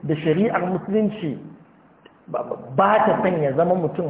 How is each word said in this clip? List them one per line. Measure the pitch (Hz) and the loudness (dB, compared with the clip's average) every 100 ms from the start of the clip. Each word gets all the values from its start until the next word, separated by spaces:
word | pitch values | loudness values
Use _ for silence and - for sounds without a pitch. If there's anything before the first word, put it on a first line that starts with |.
da | 143 151 | -2 0
shari'ar | 160 160 233 180 | 2 4 4 2
musulunci | 180 185 - 214 214 - 160 113 - - - - - _ - _ - | 0 -2 0 2 2 -2 -6 -6 -10 -18 -20 -20 -20 _ -20 _ -8
ba, | - - - - | -6 -4 -8 -6
ba | 135 196 220 | -2 2 4
ta | 214 - | 2 2
son | 190 170 | 0 0
ya | 143 | 0
zama | 139 175 | 2 2
mutum | 180 160 - | 2 -2 -4